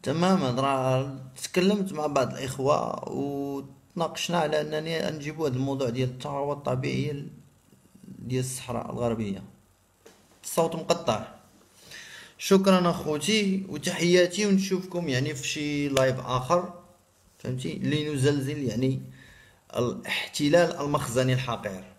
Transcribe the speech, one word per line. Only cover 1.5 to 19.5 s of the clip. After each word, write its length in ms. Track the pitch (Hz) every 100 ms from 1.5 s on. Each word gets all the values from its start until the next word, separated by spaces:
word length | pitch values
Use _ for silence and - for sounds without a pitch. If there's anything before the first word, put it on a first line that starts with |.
| - 185 208 190
مع 140 | 151 151
بعض 260 | 139 127
الإخوة 760 | - 135 131 135 151 57 - -
وتناقشنا 1300 | - 143 143 139 139 135 - _ - 160 - - 170
على 220 | 151 151
أنني 500 | 151 151 160 165 - 156
نجيبو 280 | 143 151
هاد 100 | 156
الموضوع 340 | 127 135 135 131
ديال 200 | 120 127
الثروة 460 | 127 147 139 143
الطبيعية 580 | 143 131 127 131 131 143
ل-، 180 | 143 - - - _ _ _ _ -
ديال 400 | - - 120 127
الصحراء 480 | 131 - - 117 -
الغربية. 500 | 120 120 113 104 95 - - _ _ _ _ - _ _ _
الصوت 340 | - - 165 160
مقطع. 580 | - 170 - 107 - - - _ _ _ - - - - - _
شكرًا 520 | - 196 190 185 175
أخوتي 760 | 170 151 151 147 214 202 190 190
وتحياتي، 760 | 147 180 180 170 180 175 190 208
ونشوفكم 640 | 190 - 185 - 175 170
يعني 260 | 123 147
في 140 | 143 -
شي 400 | 156 147 147 143
لايف 320 | 135 131 127
آخر، 640 | 123 123 - 175 185 - - - _ _ _ _
فهمتي؟ 400 | - 127 131 -
لنزلزل 800 | 131 151 151 147 135 143 131 151
يعني 400 | 127 107 131 131 - - - - -